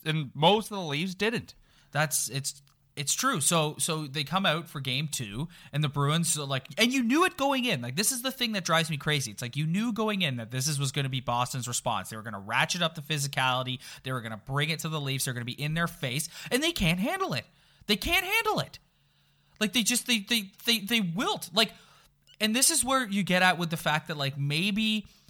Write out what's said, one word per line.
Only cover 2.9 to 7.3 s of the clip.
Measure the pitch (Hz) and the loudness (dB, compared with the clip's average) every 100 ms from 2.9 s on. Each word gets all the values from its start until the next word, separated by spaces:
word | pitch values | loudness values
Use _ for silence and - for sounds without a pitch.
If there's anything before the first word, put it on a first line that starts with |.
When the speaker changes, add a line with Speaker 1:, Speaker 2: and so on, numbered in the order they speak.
| - | -6
Speaker 2:
it's | 143 | -2
true. | - 262 226 | 0 0 0
So, | - 170 151 147 | 2 2 0 -2
so | - 160 151 | -4 -4 -4
they | 143 147 | -6 -2
come | 185 196 | 0 2
out | 156 170 | 0 -2
for | 147 | -8
game | 135 127 151 | -4 -2 -2
two, | - 113 104 165 - - | -4 -6 -6 -8 -10 -6
and | 143 | -2
the | 151 | 0
Bruins | 143 143 160 165 - | 2 2 2 2 0
are | 139 | -2
like, | 135 - - | -4 -2 2
and | 226 | 4
you | 269 | 4
knew | 233 285 | 4 4
it | 370 | 4